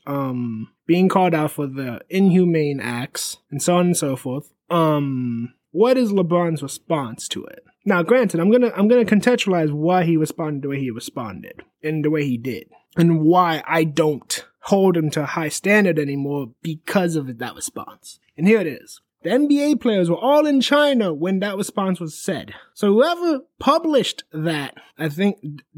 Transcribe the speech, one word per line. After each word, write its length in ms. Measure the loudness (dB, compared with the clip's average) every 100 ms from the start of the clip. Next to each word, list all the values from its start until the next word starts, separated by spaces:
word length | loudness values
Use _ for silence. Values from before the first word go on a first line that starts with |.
| -6
um, 640 | -6 -4 -4 -6 -8 -10 _ 0
being 220 | 2 4
called 260 | 4 2
out 180 | 2 -2
for 160 | -4 -8
the 320 | -6 -8 -10 -6
inhumane 720 | 2 4 4 4 2 0 -2
acts 560 | -6 -6 -8 -8 -10 -12 _
and 140 | -6
so 140 | 0 2
on 100 | 2
and 100 | 2
so 200 | -2 -4
forth, 360 | -6 -8 -10 _ -4
um, 840 | 0 2 2 -2 -4 -4 -6 -8 _ _
what 280 | 0 2 2
is 140 | 2
LeBron's 500 | 0 0 0 0 -2
response 680 | -6 -12 -4 -4 -4 -10 -12
to 160 | -12
it? 180 | -14 -18 _ _
Now, 180 | -2 0
granted, 380 | 2 2 2 2
I'm 100 | 4
gonna, 220 | 4 4
I'm 140 | 2 4
gonna 160 | 4
contextualize 640 | 4 2 4 2 2 0 0
why 340 | 0 2 2
he 120 | 2 2
responded 460 | 0 -4 -6 -6
the 60 | -6
way 120 | -6
he 100 | -6
responded 720 | -8 -10 -10 -10 -12 -16 -20 -20 _
and 220 | -6 -2
the 60 | 0
way 140 | 0
he 140 | -2 -4
did 300 | -6 -10 -12 _ _ 0
and 240 | 2 4
why 420 | 4 4 4 0 -2
I 180 | 0
don't 600 | 0 0 0 -2 -6 -10 -12 _
hold 360 | 0 4 4 4
him 140 | 0
to 120 | -2
a 40 | -4
high 240 | -4 -6
standard 480 | -4 2 4 4 2
anymore 500 | -2 -4 -4 -6 -8 -10
because 540 | -10 -10 -4 -2 0 -2
of 220 | -6 -8
that 160 | -12
response. 640 | -10 -12 -12 -14 -18 -20 -20 _ -2
And 100 | 2
here 140 | 2
it 60 | 0
is. 340 | -8 -16 -20 _ _
The 80 | -2
N 160 | 2 2
B 120 | 2
A 140 | 2 0
players 320 | 2 2 2
were 80 | 0
all 300 | 2 2 4
in 140 | 2
China 520 | 2 2 4 2 0
when 280 | -2 -2 -2
that 160 | -2 -4
response 440 | -6 -4 -2 -2
was 200 | -6 -10
said. 340 | -8 -8 -8 -18 -20
So 180 | -2 2
whoever 480 | 4 4 2 -2 -2 -6 -4
published 680 | 0 2 2 0 0 -6 -12
that, 420 | -6 -4 -4 -6 -14 -20 -8
I 100 | -6
think 280 | -2 -2 -2 -8 -16 -18